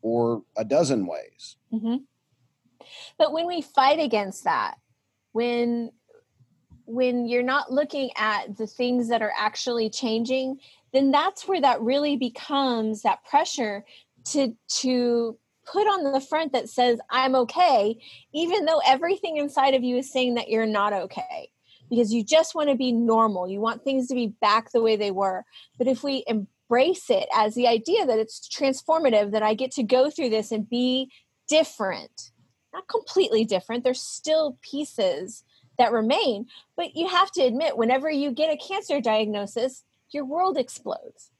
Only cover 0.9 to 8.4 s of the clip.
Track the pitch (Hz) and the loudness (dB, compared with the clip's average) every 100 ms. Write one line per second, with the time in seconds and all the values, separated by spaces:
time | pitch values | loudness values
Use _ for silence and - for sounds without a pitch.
0.9 | 127 90 76 53 _ - - _ 220 226 | 0 -2 -8 -12 _ -20 -20 _ -6 -4
1.9 | 247 269 _ _ _ _ _ _ _ - | -4 -6 _ _ _ _ _ _ _ -20
2.9 | - - _ 311 311 339 330 - - 269 | -20 -20 _ 0 0 -4 -6 -2 4 4
3.9 | 294 294 214 196 - 180 151 101 - _ | 4 2 0 -2 -4 -2 0 -2 -8 _
4.9 | _ _ _ _ 220 240 240 240 233 233 | _ _ _ _ -2 0 0 0 -2 -4
5.9 | _ _ _ _ _ _ _ _ - - | _ _ _ _ _ _ _ _ -20 -10
6.9 | 233 254 247 240 240 247 277 - 262 294 | 0 0 0 0 -2 0 -2 0 -2 -2
7.9 | 294 262 - 214 208 | -4 -6 -2 -2 -2